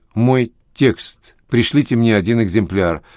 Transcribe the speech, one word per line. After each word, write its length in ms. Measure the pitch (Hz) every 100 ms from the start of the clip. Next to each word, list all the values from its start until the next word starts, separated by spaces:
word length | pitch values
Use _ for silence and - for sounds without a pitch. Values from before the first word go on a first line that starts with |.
| _ 110
мой 380 | 120 131 117 _ _
текст. 640 | - 135 - - - _ _ _
Пришлите 480 | 117 113 147 - 117
мне 180 | 113 104
один 260 | 92 117
экземпляр. 600 | 101 104 87 98 87 78 -